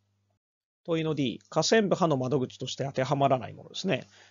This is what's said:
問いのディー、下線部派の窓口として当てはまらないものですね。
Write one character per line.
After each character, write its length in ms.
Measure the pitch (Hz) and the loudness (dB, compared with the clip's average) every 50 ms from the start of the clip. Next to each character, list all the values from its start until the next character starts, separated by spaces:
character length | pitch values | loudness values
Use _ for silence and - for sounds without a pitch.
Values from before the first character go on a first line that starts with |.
| _ _ _ _ _ _ _ _ _ _ _ _ _ _ _ _ _ | _ _ _ _ _ _ _ _ _ _ _ _ _ _ _ _ _
問 160 | - 165 165 | -4 -2 -2
い 40 | 156 | 0
の 100 | 160 156 | -2 0
デ 100 | 143 143 | 0 0
ィ 140 | 120 90 - | -2 -2 -6
ー、 20 | - _ | -10 _
下 120 | - 160 | -2 0
線 220 | 165 - 226 226 214 | 2 4 4 4 4
部 20 | 180 | 4
派 180 | 175 165 180 165 | 2 2 2 2
の 100 | 147 131 | 2 0
窓 220 | 127 127 131 139 | 0 0 0 0
口 180 | 127 123 - - | -2 -2 -6 -10
と 80 | 131 | -10
し 100 | 135 - | -10 -6
て 100 | - 131 | -6 -8
当 60 | 139 | -6
て 120 | 135 - 131 | -2 -2 0
は 120 | 123 147 | 0 2
ま 120 | 139 139 135 | 2 4 4
ら 100 | 131 131 | 4 2
な 100 | 104 98 | 0 -6
い 60 | 101 | -12
も 100 | - - | -16 -18
の 60 | - | -14
で 60 | - | -12
す 120 | - - 190 | -8 -2 -2
ね。 200 | 151 123 151 - _ - - - | -2 -2 -4 -10 _ -20 -20 -20